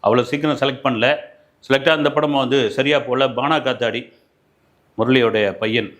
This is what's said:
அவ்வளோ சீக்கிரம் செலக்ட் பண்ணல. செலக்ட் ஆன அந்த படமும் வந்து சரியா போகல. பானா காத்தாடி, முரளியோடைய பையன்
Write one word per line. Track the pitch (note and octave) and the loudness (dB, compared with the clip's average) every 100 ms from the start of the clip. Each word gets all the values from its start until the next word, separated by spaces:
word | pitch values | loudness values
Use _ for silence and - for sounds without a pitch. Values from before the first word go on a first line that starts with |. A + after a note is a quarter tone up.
அவ்வளோ | G2+ A#2+ | 2 0
சீக்கிரம் | A#2+ D3 D3+ C#3 | 0 -4 -2 -2
செலக்ட் | C#3 C3 | -2 -2
பண்ணல. | C3+ A#2 B2 D3+ - - _ _ | -4 0 0 0 -6 -20 _ _
செலக்ட் | - C3+ C#3 | 0 2 2
ஆன | D#3 | 2
அந்த | C#3+ | 0
படமும் | D3 D3+ C#3+ | 0 0 -2
வந்து | B2+ C#3 A2+ | 0 0 0
சரியா | A#2 C3+ D3 | 0 0 0
போகல. | B2 B2+ C3+ | 0 -2 0
பானா | A#2 C#3 D#3 | -2 -2 0
காத்தாடி, | C3 B2 A#2 A#2 - _ _ _ _ _ _ _ _ - | -2 -2 -4 -4 -10 _ _ _ _ _ _ _ _ -4
முரளியோடைய | A2+ C3 A#2 G#2+ G2+ | 2 4 4 2 0
பையன் | F#2 A2 A#2 G#2 | 0 -2 -2 -4